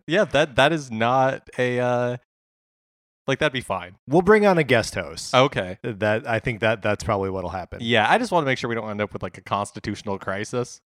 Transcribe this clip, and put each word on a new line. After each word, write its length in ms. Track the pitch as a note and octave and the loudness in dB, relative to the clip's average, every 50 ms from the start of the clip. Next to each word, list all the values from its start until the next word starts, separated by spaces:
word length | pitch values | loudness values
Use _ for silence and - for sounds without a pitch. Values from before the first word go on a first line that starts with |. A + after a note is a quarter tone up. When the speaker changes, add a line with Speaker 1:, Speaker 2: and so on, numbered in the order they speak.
| _ | _
Speaker 1:
Yeah, 180 | - E3 G3+ G3+ | -2 0 0 2
that, 300 | C#3 - C3+ D#3+ D#3 A#2+ | 2 2 2 2 2 4
that 160 | C3 C3 D3+ E3 | 4 4 4 4
is 180 | D#3 C#3+ B2+ | 0 -4 -6
not 580 | A2+ A2 A2+ A#2+ B2+ C3 C3 C3+ C3 - - - - | -4 0 2 2 4 4 2 2 0 -2 -8 -8 -4
a, 240 | - B2+ B2 B2 B2 | -2 -2 0 0 0
uh, 360 | B2 B2 B2 B2 B2 B2 B2 A#2+ _ _ _ _ _ _ _ _ _ _ _ _ _ _ _ _ _ _ _ _ _ | 0 0 0 0 -2 -2 -4 -8 _ _ _ _ _ _ _ _ _ _ _ _ _ _ _ _ _ _ _ _ _
like, 120 | - C3+ - | -4 -2 0
that'd 140 | D#3 D3+ C3 | 0 -2 -2
be 80 | B2+ - | -4 -6
fine. 340 | - G2 F2+ F2 F2+ G2 _ _ | -6 -6 -6 -8 -10 -16 _ _
Speaker 2:
We'll 160 | - C#3 F3+ F#3 | 0 2 2 6
bring 220 | F#3+ G#3+ G#3+ G#3 | 6 6 6 6
on 140 | G3+ F#3 E3 | 4 4 4
a 40 | D3+ | 4
guest 300 | B2 B2+ A2+ G#2 - - | 4 4 2 2 0 -4
host. 400 | G2+ F2 C#2+ D#2+ - - - - | -6 -6 -6 -8 -12 -6 0 4
Speaker 1:
Okay. 440 | B2+ C3 C#3+ - B2 F#2+ F2+ F#2 - - | 4 4 4 2 -2 -6 -6 -8 -10 -10
Speaker 2:
That, 460 | B2 A2 F#2 G#2 G#2+ G#2+ A2+ B2 A#2+ | -10 -6 -2 0 0 0 0 -2 -2
I 100 | A2+ A2 | -4 -2
think 220 | - C3 A#2 G2 | -2 -4 -4 0
that 220 | A#2 A2 A2+ G#2 F#2 | 0 0 0 0 0
that's 200 | G#2+ G#2 - - | -2 -2 -2 -2
probably 280 | - G#2+ G2 G2 F#2+ | -2 -2 -2 -2 -2
what'll 200 | F#2+ F#2+ F2+ F2 | -4 -6 -6 -8
happen. 280 | F2+ F#2 E2+ - - G2 | -8 -10 -10 -12 -12 -8
Speaker 1:
Yeah, 260 | A#2+ A2+ A#2 A2 G#2+ A#2+ | -2 0 2 4 4 4
I 80 | F3 A3+ | 4 2
just 120 | B3+ G#3+ | 2 2
wanna 140 | F#3 E3+ D3 | 0 0 0
make 120 | C3+ B2+ - | 0 -2 -2
sure 100 | - A#2+ | -2 -4
we 80 | A#2 | -4
don't 140 | A2+ G#2+ G#2+ | -4 -6 -6
end 100 | G#2 G#2 | -4 -4
up 140 | G#2+ G2 - | -4 -4 -6
with, 80 | G2 G2+ | -8 -10
like, 160 | F#2 - G2+ | -10 -12 -14
a 40 | - | -8
constitutional 760 | - G#2+ G2+ G2+ - - G#2 - A2 G#2 - - G#2 G2 F#2+ | -4 -4 -2 -2 -4 -8 -8 -8 -6 -6 -6 -6 -6 -6 -6
crisis. 640 | - G2+ F#2+ G2+ G#2+ - - B2 B2 - - - _ | -6 -6 -6 -6 -6 -6 -6 -6 -6 -6 -10 -18 _